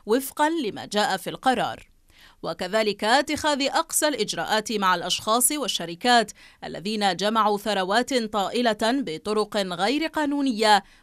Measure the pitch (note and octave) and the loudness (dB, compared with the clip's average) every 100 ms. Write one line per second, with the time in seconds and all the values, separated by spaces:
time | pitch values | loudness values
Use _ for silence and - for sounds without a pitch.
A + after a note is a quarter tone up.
0 | - B3 C4 - D4+ E4 A3 C3 A2+ G#3 | -2 -2 -2 -2 0 0 -4 -6 -4 -2
1 | F3+ F#3 - D#3 C4 A#3+ D3 A2+ - _ | 0 -2 -6 -2 0 0 -2 -6 -16 _
2 | _ _ - _ E3 E3+ F#3 A3 G#3 G3 | _ _ -20 _ -10 -8 -2 0 0 0
3 | G#3+ C4 C#4+ D4+ D#4 C#4 C#4 D4 D#4+ - | 2 2 2 -2 -2 0 0 0 0 0
4 | D4+ B3+ G#3 - D#3+ G#3+ G#3+ G#3+ F#3+ F3 | 0 0 -4 -4 -2 -2 -2 0 2 2
5 | E3+ - - A#3 A#3+ D4+ G#3+ - E3+ E3+ | 0 -4 0 2 2 0 -4 -4 -6 -2
6 | B3 A#3+ G#3+ - - _ - D#3 F#3 G#3+ | 4 4 4 -4 -20 _ -12 -8 -6 -2
7 | G3+ E3+ G3+ A3+ G#3+ G3+ A3 G3 F#3 G#3+ | 0 0 0 2 2 0 0 -2 0 0
8 | B3 C4 A3 G#3+ F#3 A#3 A#3+ G#3+ A3 C#4 | 2 -2 -2 -2 -2 0 0 0 0 0
9 | F#3+ D#3 G3+ G#3+ G#3 G#3+ F#3+ E3+ G3+ D4 | -4 -8 -4 -2 -2 -2 -4 -2 0 0
10 | D#4+ D#4 D4 C#4+ C4+ G#3 A3 G3+ - _ | -2 -2 -2 0 0 2 4 4 4 _